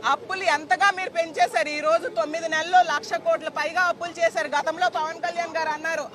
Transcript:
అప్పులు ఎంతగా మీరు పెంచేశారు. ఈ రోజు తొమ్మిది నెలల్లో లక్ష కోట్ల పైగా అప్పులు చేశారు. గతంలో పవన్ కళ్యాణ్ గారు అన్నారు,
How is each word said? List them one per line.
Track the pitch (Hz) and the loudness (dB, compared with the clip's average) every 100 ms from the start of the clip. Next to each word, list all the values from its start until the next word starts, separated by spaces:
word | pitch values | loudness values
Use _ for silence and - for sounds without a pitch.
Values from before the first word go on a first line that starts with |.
| 220 | 0
అప్పులు | 269 - 370 | 0 -2 -2
ఎంతగా | 370 294 302 370 403 | 2 2 2 4 4
మీరు | 381 370 | 2 -2
పెంచేశారు. | 330 330 311 359 359 302 | -2 -2 2 2 2 0
ఈ | 294 | 0
రోజు | 302 330 403 | 2 2 0
తొమ్మిది | 339 302 330 330 | -2 -2 -2 -2
నెలల్లో | 311 330 370 | -2 4 6
లక్ష | 349 294 - | 6 2 -2
కోట్ల | 349 330 330 311 | -4 0 -2 -2
పైగా | 311 302 339 | -4 -2 0
అప్పులు | 359 339 339 | 0 0 -6
చేశారు. | 330 330 339 294 | 0 0 0 -2
గతంలో | 285 311 330 359 | -2 -2 0 0
పవన్ | 339 311 330 | 0 -4 -4
కళ్యాణ్ | 339 339 339 320 | -6 -4 -4 -2
గారు | 320 | -2
అన్నారు, | 302 320 320 285 | -2 -4 -4 -6